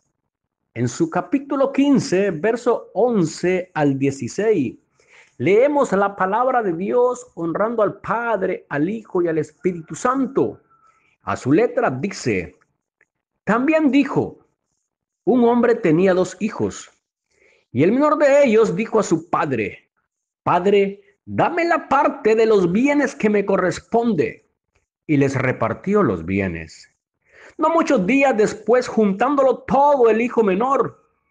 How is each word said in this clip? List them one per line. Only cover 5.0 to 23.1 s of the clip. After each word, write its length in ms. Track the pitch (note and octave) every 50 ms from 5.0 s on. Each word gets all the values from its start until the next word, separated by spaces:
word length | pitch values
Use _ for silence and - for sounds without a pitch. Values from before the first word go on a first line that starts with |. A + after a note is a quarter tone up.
| _ _ _ - _ _ _ -
Leemos 520 | B2 E3+ G3 A3 C4 D4 D4 C#4+ B3 -
la 240 | F#3+ G3 G3+ G3 G3
palabra 460 | - F#3 F#3+ G3+ A#3+ B3 C4 B3+ A#3+
de 120 | A3 F#3 D#3+
Dios 520 | E3 F#3+ G#3+ B3 B3 B3 B3 B3 B3 - - _
honrando 480 | F3 E3 E3+ D#3 - G#3 A#3 A#3+ A3+
al 140 | G#3 F3+ -
Padre, 720 | - - - G3+ A#3 A#3+ A#3 A3 F#3 F#3 - - - _ -
al 180 | D3+ C#3+ D3+
Hijo 360 | F#3 A3+ A3+ G#3 - - F3+ F3
y 40 |
al 120 | E3+ D#3+ D#3
Espíritu 560 | D3 - _ _ - F#3 F3 E3 D#3+ - D#3
Santo. 640 | - - B3 C4 C4+ C4 - - F#3 B2+ G#2 - - _ _ _ _ _ _ _ _ _ _ _ _ -
A 120 | F#2+ G2+
su 160 | - - B2+ D3+
letra 360 | G3 A#3+ - - C4+ A#3+ F3+
dice, 680 | C3 B2+ C#3+ G3+ - - - B2 G2+ F#2 D#2+ D#2 - _ _ _ _ _ _ _ _ _ _ _ _ _ _ _ _ _ -
"También 460 | F#3+ G#3+ A#3+ C4 D#4 D#4 D#4 D#4 C4
dijo, 480 | B3+ C#4+ C4+ - - D3 G#2 E2 - _ _ _ _ _ _ _ _ _ _ _ _ _ _ _ _ _ -
un 220 | - B3 B3+ A#3
hombre 280 | A#3 A#3+ A#3+ A#3 A#3+ A#3
tenía 400 | A#3 - E3+ D3+ F3 F#3+ F#3+ F3+
dos 220 | F#3 F3+ F3+ - -
hijos, 500 | G#3 A3 - - G#2+ F#2+ - - - - _ _ _ _ _ _ _ _ _ _ _ _ _ _ _ _
y 120 | - A#2+ D3+
el 100 | F#3 A#3+
menor 240 | C4+ D4+ D4+ D4+
de 260 | C#4 D4 C4+ C#4 D4 C#4+
ellos 320 | B3 G#3 A3 A3 F3+ E3
dijo 240 | F#3 A3+ - - G#3+
a 40 | F#3+
su 260 | - E3+ D#3+ - -
padre, 600 | - D3 - D3 B2+ A2 G2+ F2 - - _ _ _ _ _ _ _ _ _ _ _ _ -
'Padre, 560 | C#3 D#3+ F3+ F3+ G3+ G#3 G3+ G3 G3 G3 - _ _ _ _ _
dame 400 | G#2 G2+ G#2 - - E4 F4 E4+
la 240 | E4+ E4 D4+ -
parte 480 | - C4+ C#4 D#4 D4 - - - G#3+ A3
de 100 | A3+ A3+
los 280 | A3 G#3+ G3 F3+ E3+ F3+
bienes 420 | A3+ C4 C#4+ C#4+ D4 C4+ -